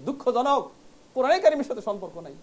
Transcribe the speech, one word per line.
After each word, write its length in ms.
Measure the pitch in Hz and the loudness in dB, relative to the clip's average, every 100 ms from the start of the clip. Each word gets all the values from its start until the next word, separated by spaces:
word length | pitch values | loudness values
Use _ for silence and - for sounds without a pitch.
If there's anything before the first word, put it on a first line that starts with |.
দুঃখজনক, 680 | 143 269 254 240 277 277 - - - - - | -8 -4 -2 0 2 0 0 -12 -20 -20 -8
কোরআনে 240 | 262 262 370 | -2 2 6
কারীমের 260 | 330 302 | 6 4
সাথে 160 | 262 233 | -2 -6
সম্পর্ক 380 | 202 202 180 165 | -6 -8 -10 -14
নাই। 160 | 156 139 | -16 -18